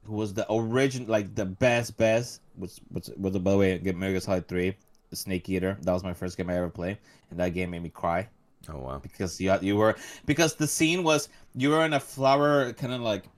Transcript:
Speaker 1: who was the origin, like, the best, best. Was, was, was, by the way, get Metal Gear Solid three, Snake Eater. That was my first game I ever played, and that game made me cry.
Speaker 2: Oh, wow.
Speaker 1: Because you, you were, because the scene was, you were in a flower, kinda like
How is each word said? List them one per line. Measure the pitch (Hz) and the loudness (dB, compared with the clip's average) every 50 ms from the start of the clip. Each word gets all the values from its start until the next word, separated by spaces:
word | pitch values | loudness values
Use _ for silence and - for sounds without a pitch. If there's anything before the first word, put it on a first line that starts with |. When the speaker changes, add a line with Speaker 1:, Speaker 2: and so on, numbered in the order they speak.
| _ | _
Speaker 1:
who | - 107 | -6 -4
was | 104 110 107 95 | -4 -4 -4 -2
the | 101 104 - | -4 -2 0
origin, | 107 113 113 113 117 131 135 139 131 127 123 107 | 0 0 0 2 2 2 2 2 0 -2 -4 0
like, | 113 107 104 92 107 | 2 2 2 0 -4
the | 107 104 | -4 -4
best, | 95 92 - 110 - 117 120 120 - - - | -4 -2 2 2 4 4 2 0 -2 -2 2
best. | 113 110 110 117 123 123 - - _ - - - | 4 4 4 2 0 -2 -10 -18 _ -20 -14 -12
Was, | 92 90 - - - - | -12 -12 -12 -16 -20 -10
was, | - 90 - - - - | -10 -10 -10 -10 -10 -4
was, | 98 95 95 98 | -4 -2 -2 0
by | 90 98 | 2 4
the | 98 98 | 4 4
way, | 101 95 92 87 | 4 4 2 0
get | 87 98 92 85 | -2 -4 -4 -2
Metal | 95 95 95 | -2 -2 -2
Gear | 92 | -2
Solid | - - 98 92 87 - | 0 0 -2 -2 -2 -2
three, | 90 90 90 92 95 - _ _ _ _ _ _ | -2 0 0 0 -2 -4 _ _ _ _ _ _
Snake | - - - - 95 90 - - | -12 -12 -8 -4 -4 -4 -4 -2
Eater. | 92 92 87 92 98 98 | -2 0 0 -2 -4 -2
That | - 90 | -2 -2
was | 90 92 90 | -2 0 -2
my | 92 87 | -4 -8
first | - 95 90 87 - | -6 -8 -8 -6 -6
game | 92 87 | -4 -2
I | 87 | -2
ever | 90 90 87 | -2 -2 -2
played, | 85 - 87 90 101 107 _ - - - _ _ | -4 -6 -6 -6 -6 -8 _ -20 -20 -20 _ _
and | - 85 | -4 -2
that | 90 92 | -2 -2
game | 85 90 92 87 | 0 -2 -4 -4
made | 87 85 85 | -6 -8 -8
me | 82 | -10
cry. | - - - 87 82 87 101 113 _ _ _ _ _ _ - - | -10 -4 -2 0 0 0 -2 -6 _ _ _ _ _ _ -18 -14
Speaker 2:
Oh, | 78 71 | -12 -10
wow. | 65 65 67 69 | -10 -8 -10 -10
Speaker 1:
Because | - - - - 101 87 - - | -10 -14 -8 -6 -6 -6 -4 -2
you, | 92 95 95 98 | 0 2 2 2
you | 92 95 101 104 | 2 2 2 4
were, | 107 110 104 - - - - - - | 4 4 4 2 -6 -18 -18 -14 -4
because | - 151 143 165 160 - | -4 2 2 2 0 2
the | - 156 147 | 0 -2 -2
scene | - - 165 160 170 185 180 | 0 2 2 2 2 2 2
was, | 160 156 147 139 - - - - - _ | 4 2 2 2 -4 -14 -20 -20 -16 _
you | 123 127 143 | 0 2 2
were | 151 156 160 | 4 4 4
in | 160 151 | 2 2
a | 139 | -2
flower, | - - - 135 135 135 139 143 147 147 147 143 135 120 113 | -2 -4 -8 0 4 4 6 6 6 4 4 4 2 0 -2
kinda | - 139 123 127 127 | -6 -6 -6 -4 -4
like | 120 113 104 98 92 - _ | -2 -2 -2 -2 -4 -10 _